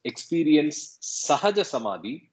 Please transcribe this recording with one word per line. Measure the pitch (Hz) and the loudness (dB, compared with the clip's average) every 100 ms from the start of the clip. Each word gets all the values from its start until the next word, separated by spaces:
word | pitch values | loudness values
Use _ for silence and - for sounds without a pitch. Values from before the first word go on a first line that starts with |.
experience | - - - 170 156 151 151 147 - - | -10 -10 -4 0 6 6 4 -4 -14 -14
Sahaja | - - - 143 202 208 | -12 -8 0 2 2 0
Samadhi | 185 131 110 92 104 151 _ | -2 -4 -4 -6 -8 -12 _